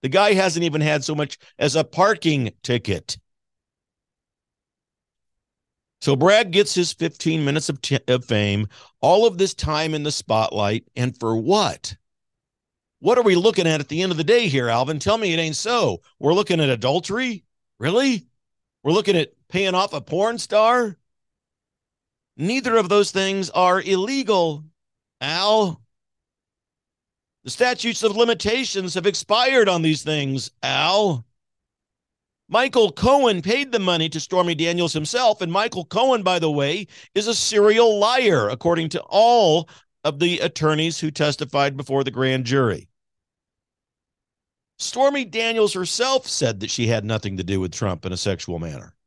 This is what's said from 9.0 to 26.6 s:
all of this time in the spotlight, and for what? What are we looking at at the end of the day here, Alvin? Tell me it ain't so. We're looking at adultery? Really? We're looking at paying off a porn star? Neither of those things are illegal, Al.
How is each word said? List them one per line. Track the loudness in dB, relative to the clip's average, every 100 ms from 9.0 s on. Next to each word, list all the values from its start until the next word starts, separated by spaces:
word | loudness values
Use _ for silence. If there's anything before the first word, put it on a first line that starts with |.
all | 2 4 4
of | 2
this | -4
time | -2 -6 -4 -2
in | -4
the | -4
spotlight, | -8 -2 0 0 -2 -2 -2 _
and | -6 -6 -4
for | -2 -2
what? | 0 0 0 -4 -14 -16 _ _ _ _ _ _ _ _ _ _
What | 0 2
are |
we | 4
looking | 4 2 2 0
at | 0
at | -4
the | -4
end | -4
of | -2
the |
day | 2 2 2
here, | -2 0
Alvin? | 0 -2 -4
Tell | -2 -2
me | -2
it | -2
ain't | -4 -6
so. | -4 0 0 -2 _ _
We're | 0
looking | 2 2 0
at | 2
adultery? | 0 0 -2 -2 -4 -4 -6 _ _ _ _
Really? | -2 2 2 0 -6 _ _ _ _ _
We're | 0
looking | 0 2 0
at | 0 _ _
paying | -2 0
off | 0 -2
a | -4
porn | -6 -2 -2 -2
star? | -2 2 4 4 0 -6 _ _ _ _ _ _ _ _ _ _ _ _ _ -8
Neither | -4 -2 2 2
of | 4
those | 2 2
things | 0 -2 -2 -2
are | 2 2 2
illegal, | 0 -2 0 -4 0 2 2 -2 -14 _ _ _ _ _
Al. | -6 -2 2 2 2 -4 _ _ _ _ _ _ _ _